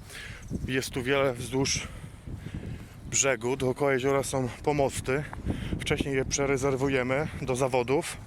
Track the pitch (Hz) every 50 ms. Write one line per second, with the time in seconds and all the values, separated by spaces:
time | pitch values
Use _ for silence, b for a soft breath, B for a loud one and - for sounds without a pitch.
0 | B B B B B B B B B B - - - 127 131 131 127 - - 139
1 | 120 127 139 139 135 139 123 120 127 120 123 131 139 - - - - B B B
2 | B B B B B B B B B B B B B B B B B B B B
3 | - - - - - 139 131 110 117 120 135 135 131 127 123 - 143 139 135 127
4 | 123 139 139 139 131 - - 135 131 120 - - - 151 147 147 139 123 - -
5 | - - 131 147 147 B B B B B B B B B B - - - 156 143
6 | - 147 135 131 131 123 - - 143 135 139 131 131 139 135 123 135 139 135 131
7 | 123 127 131 139 156 - - - 147 127 131 123 135 127 127 127 120 117 135 160
8 | 165 - - - -